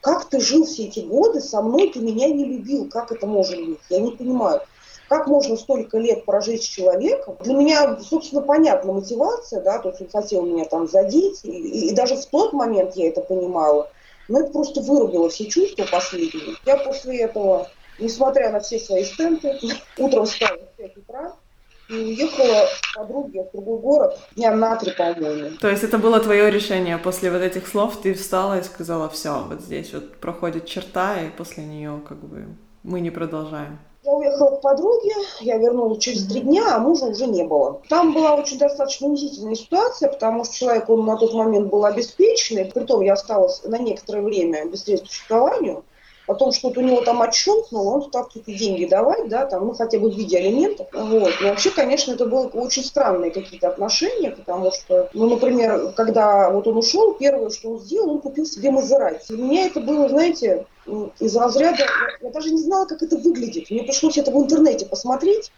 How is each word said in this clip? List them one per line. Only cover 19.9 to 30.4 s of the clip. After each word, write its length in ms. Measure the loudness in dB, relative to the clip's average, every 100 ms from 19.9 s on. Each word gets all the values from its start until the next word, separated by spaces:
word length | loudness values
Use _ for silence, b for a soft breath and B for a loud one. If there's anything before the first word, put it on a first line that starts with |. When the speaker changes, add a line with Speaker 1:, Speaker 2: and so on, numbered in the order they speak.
| -4
Speaker 1:
утром 260 | 2 2
встала 320 | 0 0 -2 -2
в 200 | -14 _
пять 180 | -20 -20
утра 380 | -20 -14 -14 -16 _ _ _ _ _
и 40 | -6
уехала 720 | -6 -2 -4 2 4 6 4
к 300 | 2 -8 -10
подруге 460 | -8 -8 -8 -8
в 100 | -10
другой 260 | -10 -6 -4
город 380 | 2 4 4 -2 -14
дня 180 | -2 0 2
на 180 | 0 0
три, 140 | -4
по-моему. 680 | -2 -2 -2 -4 -6 -8 -4
Speaker 2:
То 80 | -2
есть 160 | 0
это 140 | 0 2
было 200 | 4 4
твое 300 | 4 4 4
решение? 480 | 2 -2 -2 -2 -4
После 340 | -4 -4 -2
вот 120 | -2
этих 260 | -2 -4 -6
слов 300 | -2 -2 -2
ты 120 | -4
встала 440 | -4 -4 -2 0 -2
и 40 |
сказала: 480 | -6 -12 -6 -4 -6
«Все, 340 | -8 -6 -6 -8
вот 100 | -12
здесь 320 | -10 -12 -10
вот 240 | -14 -14 -12
проходит 480 | -12 -6